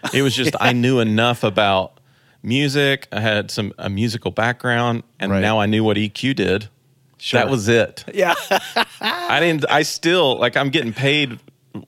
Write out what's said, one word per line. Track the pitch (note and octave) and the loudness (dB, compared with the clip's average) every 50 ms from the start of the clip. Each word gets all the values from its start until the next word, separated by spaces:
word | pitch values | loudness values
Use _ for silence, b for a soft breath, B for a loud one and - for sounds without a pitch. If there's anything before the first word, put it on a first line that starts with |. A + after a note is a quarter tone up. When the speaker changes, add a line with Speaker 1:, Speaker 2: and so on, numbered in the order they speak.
Speaker 1:
<laughs> | - - - | -6 -2 0
Speaker 2:
It | C3+ C#3 | 2 2
was | C3 G#2+ | 2 2
just, | C3 B2 C#3 - - | 0 0 0 0 0
I | A#2 B2+ B2 | 0 0 2
knew | A#2+ A#2+ B2+ C3+ B2 | 2 2 2 4 2
enough | A2+ G#2+ G#2+ A2 A#2 A#2+ A#2 - - | 2 2 2 2 2 0 0 0 -2
about | G#2+ F#2 A2 G#2 G2 G2 F#2+ F#2 - - _ b b b b b b b b b | 0 2 2 2 2 2 0 0 -4 -8 _ b b b b b b b b b
music. | G#2 A#2+ C#3 D3 C#3 C3 D3 C#3 C#3 C#3 - - - | -2 -2 0 0 0 0 0 2 2 0 -2 -4 -8
I | G2+ G#2 | -6 -2
had | A2 A2 G#2+ G#2 G2+ G#2 | 0 0 0 0 -2 -4
some, | - A#2 G#2 G2 - | -4 -6 -6 -6 -6
a | - - G2 | -8 -8 -6
musical | G2 G2+ A#2 A#2 G2+ F#2+ - F#2 | -2 -2 -2 -2 -2 -4 -6 -4
background, | - G#2+ A2+ A#2+ B2 - - B2 A#2+ A#2 A#2+ A#2+ A#2 A#2 - _ _ - | -2 -2 -2 -2 -2 -2 -2 -2 0 0 0 0 -2 -4 -6 _ _ -6
and | G2 G2 | -4 -2
Speaker 1:
Right. | G2 F#2+ | 0 0
Speaker 2:
now | G2+ G#2+ A2 G#2+ | 2 2 2 2
I | G2+ | 2
knew | G#2 G#2+ A2 A2 | 2 2 2 2
what | G#2+ G2+ G#2 | 2 2 0
E | G#2+ G#2 | -2 -4
Q | - - B2+ C3 C3+ | -4 -4 -4 -2 0
did. | - F#2+ F#2 F#2 G#2 G#2+ - _ _ _ _ _ _ _ _ _ - | 0 0 0 0 -2 -4 -8 _ _ _ _ _ _ _ _ _ -12
Speaker 1:
Sure. | - - - A#2+ | -4 -2 0 0
Speaker 2:
That | A2+ B2+ | 2 2
was | C3+ A#2 G2 | 0 0 2
it. | A2+ A#2 A2+ G#2 - - - - - - | 4 4 4 2 0 -4 -12 -14 -6 -2
Speaker 1:
Yeah. | G3 F#3 E3+ - - - - | 0 0 0 0 -2 -2 -2
<laughs> | G3 F#3 - - - A#3 A3 - - - | -2 -2 -2 -2 -2 -2 -2 -4 -6 -8
Speaker 2:
I | - A3 D#4+ F4+ F4 - B2+ C#3+ | -6 -6 -4 -4 -2 0 0 2
didn't, | E3 F3 D#3+ D3 C#3+ - | 2 2 0 0 0 2
I | - D3+ D#3 | 2 2 0
still, | - - - - E3 F3+ F#3 D#3 C3 A#2 - | 0 -4 -4 0 2 2 4 4 2 2 2
like, | A#2+ B2 - | 0 0 2
I'm | C#3 C#3 C#3 | 0 0 0
getting | C3 E3 B2 A2+ G#2 | 0 -2 -2 -4 -4
paid | - C3 C#3 D3 D3+ C#3+ B2 A2+ - _ - - _ _ _ - G#2 - | -2 0 0 2 0 0 -2 -6 -10 _ -20 -20 _ _ _ -18 -18 -12